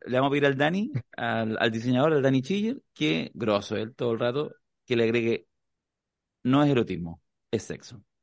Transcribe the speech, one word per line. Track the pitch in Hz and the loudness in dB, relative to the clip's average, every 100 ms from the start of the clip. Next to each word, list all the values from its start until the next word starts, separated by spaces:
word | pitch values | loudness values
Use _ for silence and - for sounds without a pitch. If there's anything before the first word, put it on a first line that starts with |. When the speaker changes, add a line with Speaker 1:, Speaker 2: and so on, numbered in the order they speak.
Speaker 1:
Le | - | -4
vamos | 123 139 | 0 0
a | |
pedir | 143 | 2
al | 139 135 | 0 2
Dani, | 151 190 247 | 0 -2 -4
Speaker 2:
<laughs> | 127 - - | -6 -8 -6
Speaker 1:
al, | 117 113 110 110 | -4 -2 -2 0
al | 117 | -2
diseñador, | 113 120 127 156 | 0 0 2 4
al | 147 | 4
Dani | 135 131 | 4 2
Chiller, | 131 196 220 285 - | 0 -2 -2 -4 -10
que | - 151 165 127 | -4 -2 -2 -4
grosso | - 110 101 - | -4 0 0 0
él | 107 110 | -6 -6
todo | - 120 | -4 -4
el | 113 | -2
rato, | 120 135 151 - _ _ | -2 -2 -6 -10 _ _
que | - | -2
le | 117 | 2
agregue | 113 117 113 113 _ _ _ _ _ _ _ _ _ _ | 2 2 2 -2 _ _ _ _ _ _ _ _ _ _
no | 123 139 | 2 4
es | 147 | 4
erotismo, | 127 92 85 85 80 _ _ _ | 4 0 -4 -8 -12 _ _ _
es | 107 | -4
sexo. | - - - - - _ | -4 -12 -14 -20 -20 _